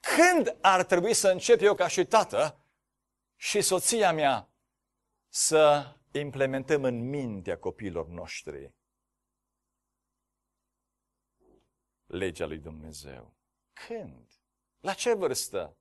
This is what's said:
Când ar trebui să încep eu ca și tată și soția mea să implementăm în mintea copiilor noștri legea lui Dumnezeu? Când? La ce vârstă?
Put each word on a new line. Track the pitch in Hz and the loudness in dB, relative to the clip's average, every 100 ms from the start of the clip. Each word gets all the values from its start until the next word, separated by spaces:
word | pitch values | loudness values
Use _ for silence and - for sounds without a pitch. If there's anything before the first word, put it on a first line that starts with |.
Când | - - 349 349 220 - | 0 4 4 4 0 2
ar | 190 185 | 4 4
trebui | 180 180 190 | 2 0 2
să | 175 196 | 2 2
încep | 180 - - | 0 4 4
eu | 208 196 | 6 2
ca | 175 | 0
și | - 175 | 0 4
tată | 220 185 107 151 - _ _ _ _ _ _ _ _ | 4 2 -2 -2 -4 _ _ _ _ _ _ _ _
și | - 208 | -4 -2
soția | - 185 - 233 196 | 0 0 0 2 2
mea | 160 143 120 - _ _ _ _ _ _ _ _ | 2 0 0 -6 _ _ _ _ _ _ _ _
să | - - 156 151 147 135 - _ | -4 2 6 6 4 0 -18 _
implementăm | 147 143 131 135 135 131 151 | -8 -8 -2 -2 -2 -2 0
în | 131 120 120 | 0 -4 -6
mintea | 143 127 101 90 85 | -6 -8 -8 -8 -6
copiilor | 95 - 104 82 80 | -8 -8 -8 -8 -8
noștri | 85 85 - - 71 69 _ _ _ _ _ _ _ _ _ _ _ _ _ _ _ _ _ _ _ _ _ _ _ _ _ _ _ _ _ _ _ _ _ _ | -12 -14 -14 -14 -16 -18 _ _ _ _ _ _ _ _ _ _ _ _ _ _ _ _ _ _ _ _ _ _ _ _ _ _ _ _ _ _ _ _ _ _
legea | 90 95 78 80 | -8 -8 -6 -10
lui | 78 | -10
Dumnezeu? | 78 78 78 76 73 65 - _ _ _ _ | -14 -18 -18 -18 -18 -20 -20 _ _ _ _
Când? | - - 226 139 117 _ _ _ _ _ _ | -20 -14 -14 -14 -20 _ _ _ _ _ _
La | 170 | -10
ce | 190 240 | -4 -2
vârstă? | 220 170 120 - 98 78 _ | 0 0 -2 -6 -8 -8 _